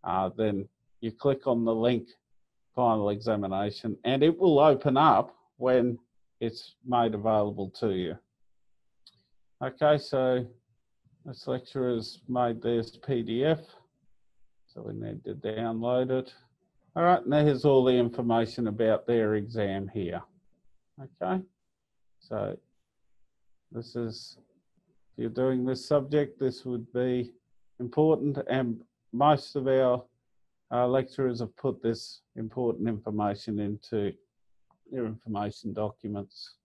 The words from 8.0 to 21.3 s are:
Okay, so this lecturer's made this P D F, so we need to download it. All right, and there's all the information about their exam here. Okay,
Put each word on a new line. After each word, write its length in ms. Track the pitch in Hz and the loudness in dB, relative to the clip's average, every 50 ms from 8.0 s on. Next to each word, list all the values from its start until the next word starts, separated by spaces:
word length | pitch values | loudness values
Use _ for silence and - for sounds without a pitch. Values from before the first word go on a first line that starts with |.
| 90 82 80 - _ _ _ _ _ _ _ _ _ _ _ _ _ _ _ _ _ - _ _ _ _ _ _ _ _ _ _ | -2 -4 -6 -10 _ _ _ _ _ _ _ _ _ _ _ _ _ _ _ _ _ -20 _ _ _ _ _ _ _ _ _ _
Okay, 360 | 127 131 127 - 156 151 151 | -10 -10 -2 2 4 4 4
so 480 | 147 147 - - 131 131 127 127 123 127 - - _ _ _ _ _ _ _ _ _ _ _ _ _ _ | 4 2 -2 -2 0 2 2 2 0 -2 -6 -14 _ _ _ _ _ _ _ _ _ _ _ _ _ _
this 200 | 143 123 - - | -18 -16 -12 -8
lecturer's 760 | 139 127 123 127 - - 139 127 123 120 113 110 - - - _ - | -6 -6 -6 -8 -10 -6 -4 -2 -2 -2 -2 -4 -8 -16 -18 _ -6
made 320 | 127 123 123 120 113 113 | -2 0 0 0 -2 -4
this 360 | - 117 120 117 113 113 - - - | -2 -2 -2 -2 -2 -6 -12 -14 -6
P 160 | - 139 120 | -4 -2 -2
D 220 | 113 117 113 120 135 | -2 -2 -2 0 2
F, 160 | 156 160 156 156 - - - _ _ _ _ _ _ _ _ _ _ _ _ - _ _ _ _ | 0 0 0 -4 -20 -20 -20 _ _ _ _ _ _ _ _ _ _ _ _ -20 _ _ _ _
so 160 | _ _ - | _ _ -14
we 120 | 110 107 107 | -12 -12 -10
need 320 | 110 110 107 104 104 104 | -10 -10 -10 -10 -12 -12
to 80 | 101 98 | -12 -12
download 760 | - - 107 107 110 117 113 113 113 117 120 123 127 127 127 | -8 -8 -8 -6 -6 -6 -6 -4 -4 -2 0 0 0 0 0
it. 240 | 131 127 127 - - _ _ _ _ _ _ _ _ _ _ _ _ | -2 -4 -4 -8 -18 _ _ _ _ _ _ _ _ _ _ _ _
All 80 | 165 170 | 2 4
right, 180 | 175 180 - | 4 4 4
and 120 | - - 143 | 2 0 2
there's 320 | 151 151 151 139 131 - | 4 4 4 4 4 4
all 180 | 147 139 131 127 | 6 6 6 6
the 80 | 127 | 6
information 760 | 127 123 120 117 120 - 120 117 113 117 113 110 - - 120 | 4 4 2 2 0 -2 0 2 2 2 0 -2 -4 -4 -4
about 380 | 110 104 110 117 110 107 - - | -4 0 0 2 2 2 2 0
their 300 | - 120 117 110 107 107 | 0 2 2 2 2 0
exam 540 | 107 101 113 117 117 104 98 95 98 98 92 - | 0 -2 -4 -4 -4 -2 -2 -2 -4 -6 -6 -6
here. 280 | 110 95 85 87 85 - _ _ _ _ _ _ _ _ - _ _ _ _ _ - | -6 -6 -4 -6 -8 -10 _ _ _ _ _ _ _ _ -20 _ _ _ _ _ -20
Okay, 420 | 139 - _ _ 185 185 | -20 -20 _ _ -4 -4